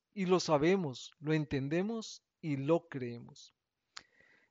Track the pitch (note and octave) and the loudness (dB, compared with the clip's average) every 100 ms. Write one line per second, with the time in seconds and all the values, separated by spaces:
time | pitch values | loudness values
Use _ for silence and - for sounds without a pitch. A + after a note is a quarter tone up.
0 | _ G#3 F3+ F#3 - D3+ D#3+ G3 D#3+ A#2+ | _ -4 2 2 4 4 4 2 0 -6
1 | - - D3 D#3 D3 C#3+ C3+ E3 G3+ A3+ | -14 -8 -2 0 0 -2 -2 -2 -2 -4
2 | A3 - _ _ D#3+ C#3 C#3 E3 - C#3 | -10 -16 _ _ -6 -2 2 0 0 -8
3 | B2 A#2+ C3 - - _ _ _ _ - | -8 -8 -14 -20 -20 _ _ _ _ -20
4 | - _ _ _ _ | -20 _ _ _ _